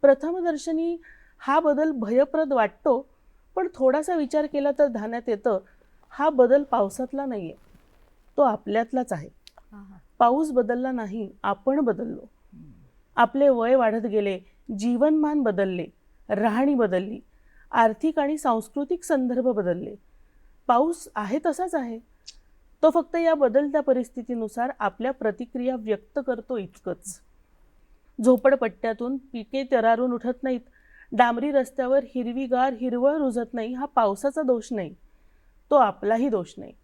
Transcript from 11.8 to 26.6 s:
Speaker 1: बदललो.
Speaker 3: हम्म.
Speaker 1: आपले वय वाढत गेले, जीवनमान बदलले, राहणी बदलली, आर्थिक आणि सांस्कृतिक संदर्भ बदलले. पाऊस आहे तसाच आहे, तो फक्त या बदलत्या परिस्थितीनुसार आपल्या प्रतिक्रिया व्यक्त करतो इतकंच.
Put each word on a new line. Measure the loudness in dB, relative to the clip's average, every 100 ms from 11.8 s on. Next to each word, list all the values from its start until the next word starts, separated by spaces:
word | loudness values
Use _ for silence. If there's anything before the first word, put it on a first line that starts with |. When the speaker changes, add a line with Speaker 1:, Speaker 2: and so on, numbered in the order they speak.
Speaker 1:
बदललो. | 0 -2 -4 -10
Speaker 3:
हम्म. | -16 _ _ -20 -20 -20 -20 _ _ 0
Speaker 1:
आपले | 0 4 4
वय | 4 2
वाढत | 4 2 0 -2
गेले, | -2 -2 -4 -10 _ -12 -4
जीवनमान | -2 2 2 4 2 0
बदलले, | 0 0 -2 -2 -8 _ _ _ -6
राहणी | -2 0 2 2
बदलली, | 2 2 0 -4 -10 -16 _ _ _ _
आर्थिक | 2 2 2 -2 0
आणि | -2 -2
सांस्कृतिक | 0 -2 -2 -8 -4 -6
संदर्भ | -2 -2 0 0 0
बदलले. | 0 -2 -4 -6 -16 _ _ _ _ _ _ 0
पाऊस | 2 2 -2 -8
आहे | -8 -4 -2 -2
तसाच | -2 -4
आहे, | -4 -6 -10 _ _ -20 -20 _ _ _ _
तो | 4
फक्त | 4 -2 0
या | 0
बदलत्या | 2 4 2 2 0
परिस्थितीनुसार | 2 0 0 -10 -8 -6 -6 -4 -6 -2
आपल्या | -4 -2 -6
प्रतिक्रिया | -2 -4 -4 -10 -6 -4 -4
व्यक्त | -4 -4 _ -8 -4
करतो | -6 -6
इतकंच. | -8